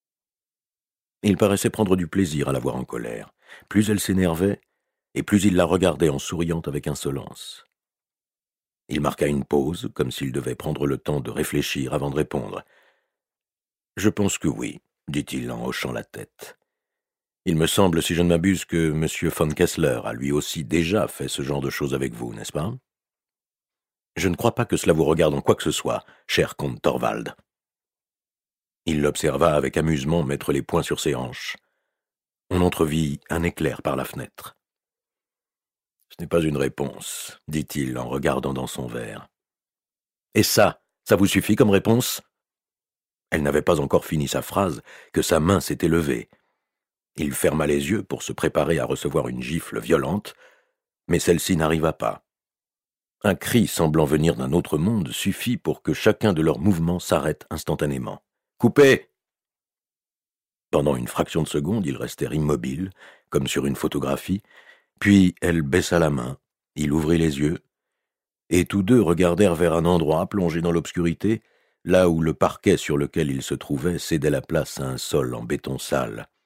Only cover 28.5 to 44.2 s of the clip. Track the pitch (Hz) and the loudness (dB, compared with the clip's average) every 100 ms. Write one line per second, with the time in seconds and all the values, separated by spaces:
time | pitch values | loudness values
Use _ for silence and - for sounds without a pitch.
28.5 | _ _ _ - 78 73 - 78 71 82 | _ _ _ -4 0 0 0 -2 2 2
29.5 | 76 67 82 78 76 67 85 67 71 - | 2 0 0 0 0 0 0 0 -4 -2
30.5 | 71 - 85 76 76 78 65 64 62 - | -2 0 -2 -2 -4 -2 -4 -6 -10 -12
31.5 | - _ _ _ _ _ _ _ _ _ | -14 _ _ _ _ _ _ _ _ _
32.5 | 90 90 - 82 78 78 69 - 82 85 | 2 2 2 0 0 -2 -4 -6 -4 -2
33.5 | - 76 - - 67 65 - 58 - - | -2 -4 -2 -4 -4 -6 -10 -14 -16 -20
34.5 | - _ _ _ _ _ _ _ _ _ | -20 _ _ _ _ _ _ _ _ _
35.5 | _ _ _ _ _ _ - 85 85 80 | _ _ _ _ _ _ -14 -2 0 2
36.5 | 71 67 - 69 - - - - - - | 0 -2 -2 -6 -8 -12 -12 -14 -16 -8
37.5 | 78 73 76 65 62 62 67 69 67 67 | -6 -4 -6 -4 -6 -6 -2 -2 0 -2
38.5 | 65 65 - 62 58 57 52 - _ _ | -4 -6 -8 -10 -8 -10 -12 -18 _ _
39.5 | _ _ _ _ _ _ _ _ 104 98 | _ _ _ _ _ _ _ _ 2 4
40.5 | - 98 - _ _ - 92 98 98 - | 6 4 4 _ _ 2 4 6 4 2
41.5 | 104 110 98 101 117 - - - _ _ | 4 6 6 4 2 0 -6 -10 _ _
42.5 | _ _ _ _ _ _ _ _ 82 71 | _ _ _ _ _ _ _ _ -2 2
43.5 | 73 73 82 69 87 - 80 | 2 2 2 2 0 0 -2